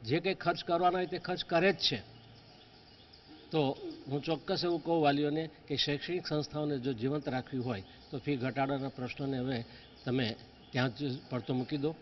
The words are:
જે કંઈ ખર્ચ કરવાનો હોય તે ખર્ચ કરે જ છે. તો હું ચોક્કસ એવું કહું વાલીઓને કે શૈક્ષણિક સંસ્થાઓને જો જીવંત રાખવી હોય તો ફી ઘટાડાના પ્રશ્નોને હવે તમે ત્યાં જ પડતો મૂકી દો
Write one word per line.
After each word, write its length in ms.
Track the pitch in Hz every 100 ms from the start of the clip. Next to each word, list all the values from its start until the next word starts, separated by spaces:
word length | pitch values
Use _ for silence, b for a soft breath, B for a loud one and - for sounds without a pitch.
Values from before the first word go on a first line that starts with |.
જે 160 | 113 151
કંઈ 140 | 180
ખર્ચ 300 | 185 175 170
કરવાનો 340 | - 170 180 180
હોય 80 | 180
તે 120 | 180
ખર્ચ 260 | - 180
કરે 300 | - 170 190
જ 20 | 190
છે. 280 | - 120 - - - - - - - - - - - - - - -
તો 260 | 160 135 - 339 - -
હું 160 | 139
ચોક્કસ 380 | 139 156 - 185
એવું 200 | 175 170
કહું 180 | 147 165
વાલીઓને 480 | 147 143 147 151 160 - -
કે 80 | 139
શૈક્ષણિક 520 | - 143 - 175 170
સંસ્થાઓને 520 | 151 139 147 151 143
જો 140 | 123
જીવંત 360 | 117 127 147 139
રાખવી 300 | 131 147 131
હોય 240 | 123 101 - B -
તો 60 | 139
ફી 200 | - 139
ઘટાડાના 520 | 131 127 135 139 135
પ્રશ્નોને 480 | 131 123 - 139 131
હવે 280 | 127 123 117 B B - -
તમે 300 | 123 117 117 - - -
ત્યાં 240 | 131 131 104
જ 340 | 143 131 -
પડતો 240 | 127 113
મૂકી 240 | 127 123 151
દો 180 | 143 160